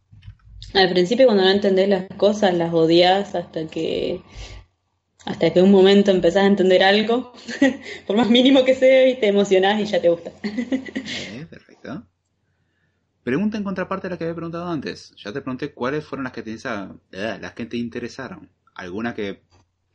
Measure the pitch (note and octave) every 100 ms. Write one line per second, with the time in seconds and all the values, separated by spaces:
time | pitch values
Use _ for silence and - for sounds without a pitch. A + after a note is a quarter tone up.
0 | _ - - - _ - - G3 F#3 F3+
1 | F3+ A#3 B3+ G#3 F#3+ G3+ G3+ F#3 G3 F#3+
2 | F#3+ - G3 G#3+ G3 F3 E3+ E3+ D#3+ E3+
3 | F3+ F#3+ G3+ F3 F3 E3 D#3+ D#3+ D#3+ -
4 | - F3+ - - - - - _ _ _
5 | _ _ - - E3 F3+ F#3+ G3 F#3+ G3+
6 | G3 F#3+ E3+ G3 G3 F#3+ F#3 F#3 F#3+ G#3
7 | A3 A#3+ B3+ - - - C4+ - - -
8 | - G3+ G#3+ A#3+ B3+ C4+ B3+ C4 C4 C4
9 | C4 B3+ G#3+ G3+ G3+ F#3 F#3+ G#3+ G#3 F#3
10 | F3 E3+ - - G#3 A#3 A#3 C4 - -
11 | G#3+ - F#3+ F#3+ E3 - _ _ - D3
12 | - _ _ _ _ _ _ _ _ _
13 | _ _ - C#3+ G#3 G#3+ G3+ F#3 F3+ F#3+
14 | F#3+ F3 E3 E3 E3 E3+ F3 D#3+ G2+ D#2
15 | - - G2+ C3+ C3+ B2+ C#3+ - A#2+ D3+
16 | D3 C3+ B2+ A#2+ A2 A2 C3+ G#2+ F2 D#2+
17 | _ F#2+ A2 F2+ F2+ - A#2 A#2+ A#2+ A#2+
18 | A#2+ - B2+ F#3 - _ _ - F2+ G2
19 | A#2+ A2 G2+ F#2 _ _ _ _ _